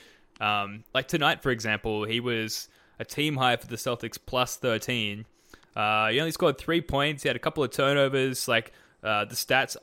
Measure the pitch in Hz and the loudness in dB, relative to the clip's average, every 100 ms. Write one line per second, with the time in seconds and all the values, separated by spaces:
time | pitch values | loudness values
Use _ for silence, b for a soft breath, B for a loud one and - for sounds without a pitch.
0 | B B B - 107 104 101 104 - 131 | B B B -4 0 0 -2 -8 -6 -4
1 | 127 170 147 151 139 120 110 107 113 107 | 0 2 2 2 0 0 0 -2 0 -2
2 | 107 113 120 113 110 - - b b - | 0 -2 0 -2 -2 -6 -10 b b -14
3 | 123 - 151 135 127 120 - 117 139 117 | -8 -2 -2 2 2 2 -2 -6 -4 -4
4 | 117 - - 127 123 - 131 113 - 123 | -4 -10 -4 0 0 0 0 0 0 -2
5 | 104 101 113 B B B B 107 107 107 | -4 -6 -12 B B B B -2 2 2
6 | 110 123 160 160 170 135 - 170 165 139 | 2 2 0 2 2 2 0 -2 0 0
7 | 143 143 143 120 160 156 127 - 139 143 | 0 0 -2 0 -2 0 0 2 2 4
8 | 135 135 131 127 - 117 - b b b | 4 4 0 0 0 0 -2 b b b
9 | 107 104 104 123 - 131 127 - | -2 0 -2 -4 0 2 2 -4